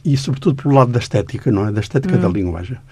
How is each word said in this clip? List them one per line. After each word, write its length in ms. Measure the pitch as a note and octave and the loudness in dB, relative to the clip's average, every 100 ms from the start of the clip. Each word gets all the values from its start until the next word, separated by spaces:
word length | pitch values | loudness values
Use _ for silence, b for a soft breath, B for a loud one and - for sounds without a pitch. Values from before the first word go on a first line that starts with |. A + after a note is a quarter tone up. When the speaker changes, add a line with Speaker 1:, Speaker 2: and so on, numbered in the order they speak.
Speaker 1:
E 140 | D3+ C#3 | 0 0
sobretudo 440 | - - F#3 C3+ | 0 -2 0 0
pelo 120 | C#3+ | 2
lado 180 | C#3 B2 | 4 4
da 60 | A#2+ | 2
estética, 520 | - G#2+ F#2+ - A#2+ | 0 -2 -2 -4 0
não 160 | G2+ G#2+ | 0 0
é? 60 | |
Da 80 | G#2 | -2
estética 360 | G#2 - F#3 F#3 | -2 -2 0 2
Speaker 2:
Hum. 40 | |
Speaker 1:
da 80 | F3 | 2
linguagem. 480 | G2+ F2+ E2+ F2+ B2+ - | 0 -2 -4 -8 -12 -14